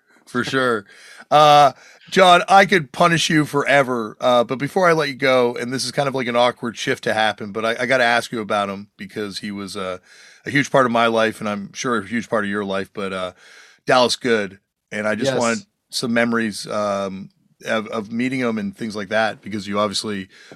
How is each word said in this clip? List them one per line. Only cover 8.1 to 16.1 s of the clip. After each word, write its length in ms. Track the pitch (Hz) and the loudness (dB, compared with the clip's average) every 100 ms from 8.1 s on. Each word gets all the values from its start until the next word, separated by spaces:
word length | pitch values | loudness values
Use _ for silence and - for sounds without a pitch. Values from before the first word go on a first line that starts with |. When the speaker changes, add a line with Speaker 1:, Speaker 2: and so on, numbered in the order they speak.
| 120 - | 2 0
Speaker 1:
you 80 | 120 | -6
about 280 | 104 107 101 | -2 -2 -2
him 220 | 98 104 - | -6 -12 -18
because 420 | 98 110 104 92 | -12 -8 -8 -8
he 140 | 107 | -10
was, 240 | 101 95 101 | -10 -10 -8
uh, 220 | 92 92 _ - - _ - | -8 -10 _ -20 -20 _ -4
a 40 | |
huge 200 | 139 131 | -2 2
part 160 | 139 123 | 2 4
of 60 | |
my 140 | 117 117 | 2 2
life, 320 | 113 110 107 | 2 0 -2
and 100 | 110 | -6
I'm 240 | 104 101 | -6 -10
sure 260 | - 131 117 | -8 -4 -4
a 80 | 98 | -4
huge 220 | 117 95 | -8 -4
part 160 | 113 | -4
of 60 | 101 | -2
your 140 | 101 | -4
life, 260 | 98 98 95 | -4 -6 -6
but, 200 | 107 98 | -8 -8
uh, 200 | 95 92 - - - - _ - | -6 -8 -12 -20 -20 -20 _ 0
Dallas 300 | 127 117 - | 2 2 0
Good. 420 | 127 113 98 98 _ _ _ | 0 -2 -2 -12 _ _ _
And 160 | 104 107 | -6 -4
I 80 | |
just 180 | 107 135 | -2 -2
Speaker 2:
Yes. 60 | 127 | 0
Speaker 1:
wanted 280 | 117 110 - _ _ | 0 -2 -6 _ _
some 240 | - 123 | -6 -2